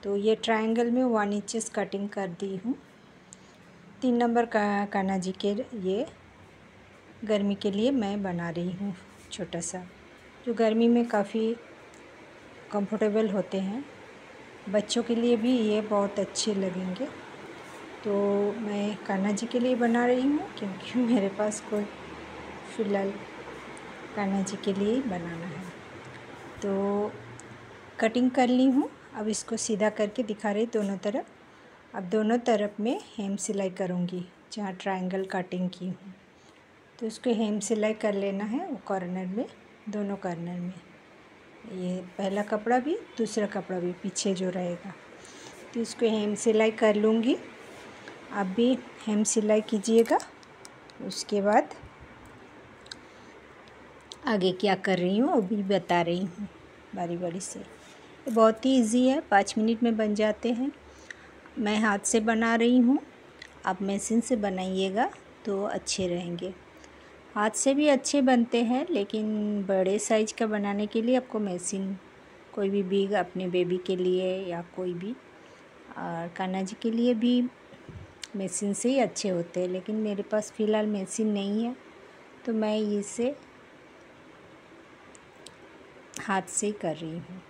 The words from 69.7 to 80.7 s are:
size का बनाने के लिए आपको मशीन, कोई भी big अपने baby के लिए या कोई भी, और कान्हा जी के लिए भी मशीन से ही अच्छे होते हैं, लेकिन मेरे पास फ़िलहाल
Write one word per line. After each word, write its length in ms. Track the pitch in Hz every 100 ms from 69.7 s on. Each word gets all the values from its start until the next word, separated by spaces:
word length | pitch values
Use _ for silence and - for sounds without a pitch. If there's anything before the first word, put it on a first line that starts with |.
| 190 185 208
size 320 | - 220 214
का 140 | - 226
बनाने 380 | 214 202 202 208
के 160 | 226
लिए 140 | 226 254
आपको 240 | 254 226
मशीन, 580 | 208 180 175 190 190 190 - - - - -
कोई 160 | - 196
भी 120 | 202
big 280 | 185 196 196
अपने 360 | 202 175 185 185
baby 300 | 180 175 180
के 180 | 180 185
लिए 400 | 185 180 185 185 190
या 140 | 170 170 -
कोई 180 | 180
भी, 180 | 170 190 254 - - - - - - - -
और 300 | 175 170 170 170
कान्हा 240 | 190 185
जी 140 | 190 220
के 100 | 233
लिए 220 | 226 240
भी 280 | 233 240 247 247 - - - - - - - - 202
मशीन 360 | 190 - 202
से 160 | 196 240
ही 80 | 269
अच्छे 300 | 214 - 202
होते 300 | 180 170 180
हैं, 80 | 180
लेकिन 280 | 185 185 214
मेरे 280 | 214 202
पास 280 | 202 214 208
फ़िलहाल 360 | - 214